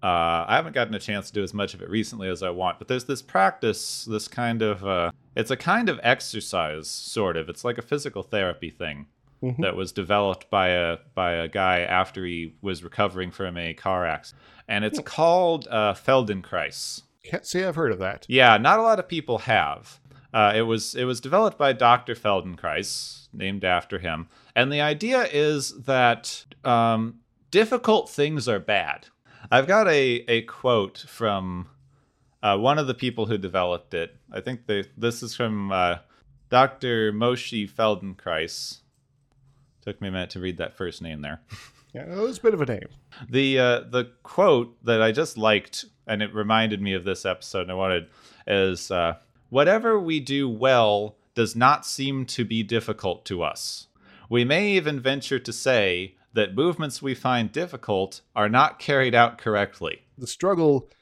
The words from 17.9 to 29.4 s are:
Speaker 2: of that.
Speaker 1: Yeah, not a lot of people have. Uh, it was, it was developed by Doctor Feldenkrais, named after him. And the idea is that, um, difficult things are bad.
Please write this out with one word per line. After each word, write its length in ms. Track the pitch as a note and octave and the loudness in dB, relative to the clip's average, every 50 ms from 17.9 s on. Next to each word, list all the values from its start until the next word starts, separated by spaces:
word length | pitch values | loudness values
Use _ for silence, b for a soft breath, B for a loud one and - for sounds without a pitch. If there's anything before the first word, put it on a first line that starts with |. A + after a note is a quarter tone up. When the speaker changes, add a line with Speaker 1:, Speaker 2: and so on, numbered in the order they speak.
| G#2 | 0
Speaker 2:
of 60 | F2+ | -2
that. 260 | F#2 F#2+ G#2 - - | -4 -6 -6 -8 -4
Speaker 1:
Yeah, 300 | - B2 C3 B2+ A#2+ A2 | 2 6 8 8 8 8
not 220 | G#2+ A#2 D3 G3 A3 | 8 6 4 4 6
a 40 | A3+ | 4
lot 160 | A3+ A3 G3 | 4 2 2
of 80 | - | 0
people 320 | - F3 D#3+ - - A#2+ G#2+ | -4 -6 -6 -4 -4 -4 -4
have. 640 | - - A2+ G2 D#2+ D2 D2 - - - - - b b b b b b - | 0 2 2 2 2 0 -4 -8 -12 -20 -20 -20 b b b b b b 2
Uh, 180 | A2+ G#2+ G2+ G#2+ | 4 4 4 4
it 100 | A2 A#2 | 4 2
was, 320 | A2+ A2+ A2 - - - | 0 0 -2 -4 -6 -6
it 100 | B2+ B2+ | -4 -4
was 160 | B2+ B2+ A#2+ | -4 -4 -6
developed 360 | - C3+ D#3+ G3+ A3+ G3+ - | -4 0 2 2 2 2 2
by 140 | - D3 C3+ | 2 2 2
Doctor 420 | B2+ A2+ B2 A#2+ B2 A#2+ A#2+ - A#2 | 2 4 6 6 6 6 2 -2 -8
Feldenkrais, 1120 | - - G#2+ G2 F#2 F2 F2+ F2 D#2+ - E2 D2+ E2 G2+ - - - - - - - - _ - | -4 0 0 0 0 0 -4 -10 -8 -6 -4 -4 -4 -4 -6 -8 -10 -10 -12 -16 -18 -20 _ -12
named 300 | - F#2 G2 G2+ G2 F#2 | -8 -8 -6 -4 -2 0
after 360 | F#2 F2+ E2+ - - G#2 F2 | 2 2 2 0 -4 -8 -6
him. 280 | F2 E2+ D#2+ D#2+ E2+ b b b b b b | -6 -6 -6 -6 -8 b b b b b b
And 160 | A#2 B2 C3+ | 2 2 2
the 100 | D3 D3 | 0 0
idea 460 | D3 D3+ D3+ D3 G#3 A#3 C4 B3+ A#3 - | 0 0 -2 -2 -2 0 0 0 0 0
is 520 | - D3 D3+ D3+ D3+ C#3+ B2+ - - - A2+ | 0 0 2 2 0 -2 -4 -8 -10 -8 -2
that, 600 | C3+ C3+ B2+ B2 A#2 A#2 A#2 - - - - - - - _ - | 0 4 4 6 4 4 2 -4 -12 -14 -14 -16 -20 -18 _ 0
um, 540 | C3 A#2+ A#2 A#2 A#2 A2+ A2 A2+ A#2 - - _ _ _ _ _ _ | 2 4 4 4 4 2 0 -2 -4 -8 -14 _ _ _ _ _ _
difficult 580 | - G3 A3+ A3 B3+ A#3+ - A3+ A3 F#3+ - - | 2 2 4 4 0 0 2 4 2 2 2 -2
things 400 | - - C#3+ D3+ D#3 D3 A2+ B2 | -2 0 0 0 0 -2 -2 0
are 100 | A2 G2 | -2 0
bad. 480 | - - G#2 F#2+ E2+ D2 C#2+ - - - _ _ B B B B | 0 0 0 0 0 -2 -6 -8 -12 -20 _ _ B B B B